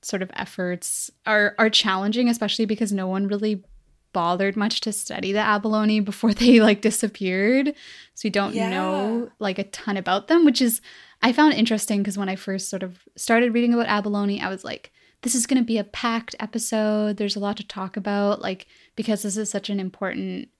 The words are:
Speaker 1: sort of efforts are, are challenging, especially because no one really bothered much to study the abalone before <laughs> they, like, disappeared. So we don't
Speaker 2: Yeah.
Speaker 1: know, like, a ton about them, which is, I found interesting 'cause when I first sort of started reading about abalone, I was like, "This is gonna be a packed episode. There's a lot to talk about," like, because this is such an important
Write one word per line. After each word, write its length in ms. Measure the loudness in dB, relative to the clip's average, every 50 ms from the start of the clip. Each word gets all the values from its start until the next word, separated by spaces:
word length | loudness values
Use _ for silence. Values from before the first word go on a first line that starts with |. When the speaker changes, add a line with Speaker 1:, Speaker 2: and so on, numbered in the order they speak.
| -8
Speaker 1:
sort 180 | -6 -6 -6
of 100 | -6 -8 -8
efforts 760 | -10 -10 -10 -6 -6 -4 -4 -4 -6 -6 -8 -6 -6 -8 -10 _ _ _
are, 300 | 0 2 2 2 2 2
are 120 | 2 0 2
challenging, 600 | 2 2 2 2 0 0 0 -2 0 2 2 2
especially 360 | 2 0 -2 -4 0 -2 0
because 280 | -2 0 -2 -2 -2 -2
no 140 | -2 -2
one 200 | -2 -2 -2 0
really 360 | -2 -2 -2 0 -2 -2 -4 -6 _ -20 -20 _ _ _ _ _ _ _
bothered 420 | -2 0 0 0 2 0 0 0
much 260 | 0 -2 0 -2 -2
to 120 | -6 -6 -6
study 380 | -6 -8 -8 -8 -6 -4 -2
the 80 | 0 0
abalone 600 | 2 2 2 2 2 0 0 2 2 2 2 2
before 340 | 0 -2 -4 0 0 0 2
<laughs> 20 |
they, 260 | 4 6 8 10 10
like, 200 | 10 8 4 4
disappeared. 920 | 2 0 0 0 -2 -4 -4 -4 -4 -2 0 2 2 4 4 4 2 0 -2 -6 -12 -20 -20 -20 -20 _ _
So 140 | -6 -6
we 20 | -2
don't 260 | 0 0 -2 -2 -2
Speaker 2:
Yeah. 140 | -2 -2 -2
Speaker 1:
know, 600 | -2 -2 -2 -2 -2 -2 -2 -2 -2 -2 -4 -6 _ _
like, 200 | -4 -4 -4 -4
a 60 | -6
ton 320 | -8 -8 -10 -6 -4 -4
about 300 | -4 0 0 -2 -2 0
them, 180 | 2 4 6 6
which 160 | 6 6 4
is, 180 | 2 2 0 -2 _ -12 -20 -20 -20 -20 _ _
I 120 | 2 2 4
found 200 | 6 6 6 6
interesting 480 | 4 2 2 2 -2 0 0 0 0
'cause 160 | 0 -2 -4
when 120 | -4 -4 -4
I 80 | -6
first 320 | -6 -6 -6 -6 -6 -6 -8
sort 120 | -8 -8
of 180 | -8 -10 -12 _ _ _ _
started 360 | -12 0 2 4 4 4 4 2
reading 200 | 2 2 4 2
about 140 | 2 2
abalone, 520 | 0 0 -2 0 -2 -2 0 0 -2 -2 -2
I 80 | -4
was 160 | -6 -6 -8 -10
like, 300 | -12 -12 -12 -14 -20 _ _ _ _ _ _
"This 140 | -4 -2 -2
is 100 | -2 0
gonna 160 | 2 2 0
be 160 | 2 0 -2
a 60 | -2 -4
packed 500 | -6 -8 -6 -4 -2 -2 -2 -6 -8 -12 -12
episode. 800 | -12 -8 -6 -6 -6 -2 -2 0 0 0 0 0 0 -2 -2
There's 180 | -2 -4 -4 -2
a 60 | -4
lot 160 | -4 -4 -4
to 100 | -6 -10
talk 300 | _ -10 -10 -10 -8 -8
about," 440 | -6 -4 -2 -2 0 2 0 0 -2
like, 260 | -4 -8 -8 -8 -12 _ _ _ _ _ _
because 280 | -6 -2 -2 -2 -2 -2
this 120 | -4 -4
is 140 | -4 -6 -4
such 200 | -4 -6 -4 -4
an 120 | -4 -4
important 680 | -4 -6 -8 -6 -8 -6 -6 -6 -8 -8 -8 -10 -12 _ _